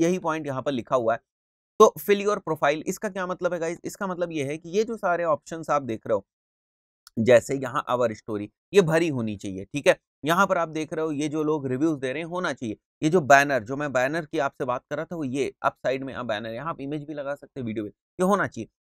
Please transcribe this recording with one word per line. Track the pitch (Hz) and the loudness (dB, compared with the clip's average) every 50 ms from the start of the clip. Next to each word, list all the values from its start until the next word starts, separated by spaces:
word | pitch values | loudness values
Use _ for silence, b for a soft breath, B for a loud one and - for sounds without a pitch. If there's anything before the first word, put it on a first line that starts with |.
यही | 165 170 185 180 | 2 2 2 0
पॉइंट | 160 165 156 160 151 | 0 -2 -4 -4 -4
यहाँ | 143 131 131 | -6 -6 -4
पर | 127 147 | -4 -2
लिखा | 139 120 104 - 139 | -4 -4 -2 0 0
हुआ | 131 117 110 113 | 2 2 2 0
है। | 113 _ _ _ _ _ _ _ _ _ _ _ - | 0 _ _ _ _ _ _ _ _ _ _ _ 6
तो | 214 208 - - | 6 6 6 2
fill | - - 202 202 | 0 0 2 2
your | 202 208 208 196 | 2 -2 -2 -2
profile, | - 165 160 - 160 143 151 160 - | -2 -4 -2 2 2 2 2 2 -2
इसका | - 185 - - 208 | -6 -6 -6 -6 -8
क्या | 185 196 185 | -6 -6 -6
मतलब | 180 180 - 180 175 175 | -6 -4 -2 -2 -2 -2
है | 165 | -2
गाइस? | 165 165 175 - - | -4 -4 -6 -6 -10
इसका | - - - 208 | -12 -8 -6 -6
मतलब | 185 180 165 175 170 | -6 -4 -4 -6 -4
ये | 165 156 135 | -4 -4 -4
है | 135 151 160 | -4 -6 -8
कि | - 170 | -8 -4
ये | 165 208 226 | 0 0 0
जो | - 226 | 0 -2
सारे | 208 - 185 175 170 175 | -4 -2 0 0 0 2
ऑप्शंस | 165 147 - - - 170 165 156 - | 0 0 0 -2 -10 -10 -8 -2 0
आप | 147 147 | 0 0
देख | 139 117 113 104 - | 0 -2 -6 -6 -2
रहे | - 113 | 0 0
हो, | 98 - _ _ _ _ _ _ _ _ _ _ _ _ _ _ _ _ - - | 0 -2 _ _ _ _ _ _ _ _ _ _ _ _ _ _ _ _ -8 -2
जैसे | - 110 113 123 113 - - 139 | 2 6 8 8 8 8 4 -4
यहाँ | 139 135 123 120 143 - - | -4 -4 -4 -4 -4 -2 -2
our | 123 123 123 117 | 0 0 0 0
story, | 107 - - - 110 101 101 104 _ _ _ - | -2 -4 -8 -8 -6 -6 -6 -8 _ _ _ 2
ये | - 196 | 4 6
भरी | 190 156 160 165 170 170 | 6 6 4 2 2 2
होनी | 139 127 113 110 104 | -2 -2 -2 -4 -4
चाहिए, | 98 - 104 95 92 101 | -6 -8 -8 -8 -8 -10
ठीक | - - 143 135 | -8 -6 0 4
है? | 185 165 - _ _ _ _ - | 4 2 2 _ _ _ _ 0
यहाँ | 143 170 180 196 | 0 2 2 4
पर | 190 190 175 | 2 2 0
आप | 165 160 | 0 -2
देख | 151 156 156 - | -4 -6 -6 -4
रहे | 175 156 160 | -4 -4 -2
हो | 160 | -2
ये | 151 135 151 151 | -2 -2 -2 -2
जो | 139 156 | -2 -2
लोग | 151 151 156 156 135 | 0 0 0 -2 -2
रिव्यूज | 135 127 123 151 170 156 135 | -2 -2 0 2 0 0 0
दे | 131 131 | -4 -4
रहे | 131 151 | -4 -6
हैं | 170 160 | -8 -6
होना | 175 180 180 165 | -6 -4 -2 -4
चाहिए। | 135 - 127 110 104 _ _ _ _ - | -4 -4 -6 -6 -8 _ _ _ _ -2
ये | 147 156 | 0 4
जो | 160 185 | 4 4
बैनर, | 147 117 143 139 143 143 139 123 104 | 6 8 6 8 6 6 2 -2 -2
जो | 104 135 | -4 -6
मैं | 139 147 147 | -4 -4 -2
बैनर | 123 127 127 135 151 170 160 | 0 0 0 0 -2 -4 -6
की | - - 156 | -4 -2 -2
आपसे | 139 139 - - 151 | -2 -2 -2 -4 -4
बात | 123 123 131 _ - | -4 -4 -6 _ -8
कर | 147 | -8
रहा | 143 160 | -8 -8
था | - 185 | -8 -6
वो | 165 151 | -6 -4
ये, | 127 123 143 127 - - - | -4 -2 -2 -2 -2 -2 -2
अप | - 113 - | -2 -2 -2
साइड | _ - 131 131 135 135 | _ -2 -2 -2 -2 -4
में | 135 | -6
यहाँ | 113 98 123 | -8 -8 -4
बैनर, | 113 107 104 113 113 | -4 -4 -4 -4 -8
यहाँ | 113 117 139 165 | -10 -8 -8 -8
आप | 160 - | -8 -8
इमेज | 139 139 151 151 143 | -8 -8 -8 -8 -8
भी | 147 156 | -8 -10
लगा | 147 139 139 143 | -8 -8 -8 -8
सकते | - - - - 139 | -10 -10 -14 -10 -8
हैं, | 123 | -6
वीडियो | 110 107 113 107 | -6 -4 -4 -6
भी, | 101 | -8
ये | - _ _ _ _ - 185 | -10 _ _ _ _ 0 2
होना | 185 202 190 160 | 2 2 2 0
चाहिए। | 123 - 127 107 - _ _ | -2 -4 -10 -12 -12 _ _